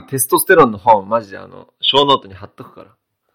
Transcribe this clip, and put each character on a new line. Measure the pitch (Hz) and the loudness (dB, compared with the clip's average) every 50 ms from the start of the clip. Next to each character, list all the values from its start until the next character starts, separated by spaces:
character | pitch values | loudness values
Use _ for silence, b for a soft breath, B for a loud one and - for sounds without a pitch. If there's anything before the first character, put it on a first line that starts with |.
の、 | - | -12
テ | - 139 135 | -10 -8 -8
ス | 131 - | -6 -2
ト | - 180 | -4 -2
ス | - | 0
テ | - 190 | 2 4
ロ | 170 147 | 4 4
ン | 120 107 | 2 0
の | 98 | -2
本、 | - - - 104 95 98 | 0 2 2 2 0 -2
マ | 110 117 | -6 -6
ジ | 110 98 95 | -6 -8 -16
で | 95 | -20
あ | 95 | -20
の、 | 95 92 95 92 _ _ _ | -20 -20 -20 -20 _ _ _
シ | - - - | -6 -2 0
ョ | 139 143 | 0 2
ー | |
ノ | 143 135 | 2 0
ー | 123 - | -2 -2
ト | 98 | -8
に | 95 | -20
貼 | 92 101 | -20 -20
っ | 101 _ | -20 _
と | - 135 | -20 -20
く | - - | -20 -20
か | - - - _ _ _ _ _ _ _ _ _ | -20 -20 -20 _ _ _ _ _ _ _ _ _